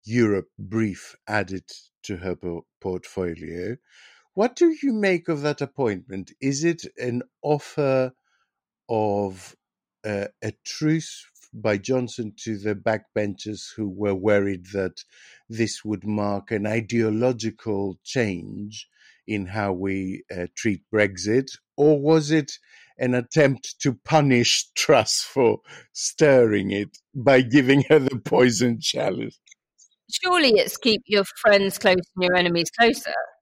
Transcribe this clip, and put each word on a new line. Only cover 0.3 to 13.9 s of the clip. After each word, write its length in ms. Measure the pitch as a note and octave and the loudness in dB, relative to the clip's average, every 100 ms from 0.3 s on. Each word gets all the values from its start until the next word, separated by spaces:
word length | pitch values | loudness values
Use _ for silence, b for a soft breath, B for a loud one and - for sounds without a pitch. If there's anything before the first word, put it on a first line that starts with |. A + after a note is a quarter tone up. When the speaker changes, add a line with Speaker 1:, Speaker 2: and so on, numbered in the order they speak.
| G2 - - | 2 -4 -16
Speaker 1:
brief 580 | G2 A2 A2 F2+ - - - | -6 -2 -2 -4 -16 -20 -4
added 360 | G#2+ F#2 F#2+ - - _ _ | -4 -4 -10 -12 -20 _ _
to 160 | - F#2 | -12 -8
her 180 | F#2 | -8
por-, 280 | F2 F2+ E2+ _ _ | -8 -8 -10 _ _
portfolio. 960 | G2 F2+ - - F2+ E2 E2 E2+ F#2+ B2+ b b b b b | -10 -10 -10 -8 -8 -8 -12 -10 -10 -12 b b b b b
What 220 | - A#3+ | -4 -4
do 200 | - E4+ D#4 | 2 0 2
you 100 | C#4 | -4
make 360 | A3 G3 F3 E3+ | 0 0 0 -2
of 120 | D3+ | -2
that 200 | D3 C#3+ | -2 -4
appointment? 680 | C#3 - B2 F#2+ - F#2+ F2+ _ | -8 -2 -2 -2 -8 -12 -12 _
Is 220 | C3+ C#3 | -4 -2
it 220 | E3 E3 - - | -2 -2 -10 -8
an 240 | B2 A#2+ - _ | -6 -6 -8 _
offer 720 | D3 D3 - - C#3 C3 C3 _ _ _ _ _ _ _ - | -4 -4 -4 -4 0 0 -2 _ _ _ _ _ _ _ -4
of, 680 | A2+ G#2+ G2+ G2+ F#2 - _ _ _ _ _ | -2 0 -2 -4 -8 -20 _ _ _ _ _
uh, 240 | G#2+ G2+ G2+ _ | -6 -6 -6 _
a 100 | G#2+ - | -10 -10
truce 580 | - - D#3 D#3+ - - - _ _ | -16 -4 -2 -2 -4 -18 -20 _ _
by 240 | A#2 G#2+ G#2 | -6 -2 -2
Johnson 560 | G2+ C3 A#2+ - A2 - | 0 -2 -2 -8 -12 -10
to 200 | A#2 G#2 | -10 -8
the 160 | G#2+ | -6
backbenchers 1000 | G2+ A2+ G#2+ _ A2 G#2 F#2 G#2+ G#2 - | -4 -2 -2 _ -4 -4 -8 -12 -12 -14
who 120 | - | -8
were 280 | G#2 | -8